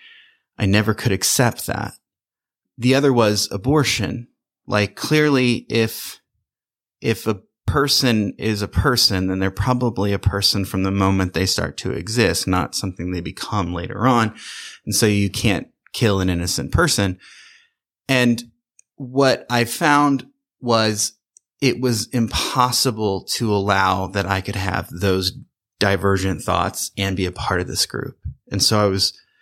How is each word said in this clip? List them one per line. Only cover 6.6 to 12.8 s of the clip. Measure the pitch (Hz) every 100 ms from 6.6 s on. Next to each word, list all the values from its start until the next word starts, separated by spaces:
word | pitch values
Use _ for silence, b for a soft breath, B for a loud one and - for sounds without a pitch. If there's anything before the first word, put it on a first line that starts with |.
| _ _ _ _
if | 117 110 113
a | 101 _ _ -
person | 143 139 - 131 110 98 -
is | 110 104
a | 101
person, | - 147 123 - 95 92
then | 95
they're | 98
probably | - 131 123 120 95 101
a | 98
person | - 101 - 101 92
from | 95
the | 95
moment | 98 95 95 90
they | 87 92
start | - 82 -
to | 95
exist, | - 110 117 95 85 -
not | 90 -
something | -